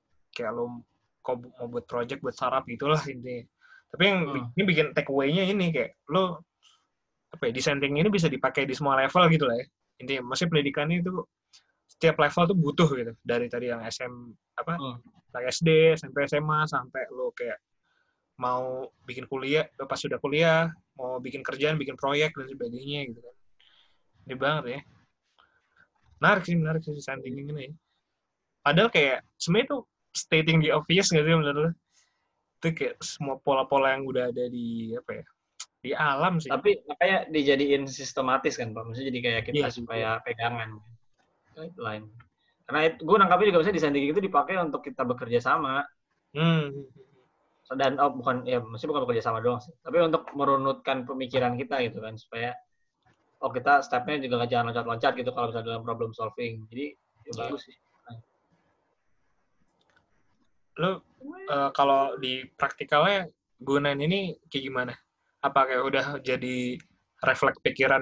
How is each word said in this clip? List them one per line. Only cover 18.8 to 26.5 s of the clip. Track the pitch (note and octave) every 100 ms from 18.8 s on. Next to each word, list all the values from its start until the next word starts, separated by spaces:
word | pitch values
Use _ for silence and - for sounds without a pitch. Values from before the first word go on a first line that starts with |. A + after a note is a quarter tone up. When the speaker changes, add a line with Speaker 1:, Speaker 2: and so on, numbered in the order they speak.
| C3 _ -
Speaker 1:
bikin | B2 B2+
kuliah, | C3+ C3+ D3+ D3+ -
lo | C3+
pas | B2+
sudah | C3 A#2+
kuliah, | C#3 D3 E3 D#3+ E3 - _ -
mau | B2+ B2+
bikin | B2+ C3+
kerjaan, | B2+ C3 D3+ D#3
bikin | C3+ B2
proyek, | C#3 D3 D#3
dan | C#3+ C3
sebagainya | C3+ A#2+ B2 C#3 D3 C3
gitu | A#2
kan. | A#2+ _ _ _ _ _ _ _ _ _ -
Ini | B2+
banget | C3+ D#3 B2 C#3
ya. | - _ _ _ _ _ _ _ _ _ _ _ _ -
Menarik | D#3+ G3+
sih, | F3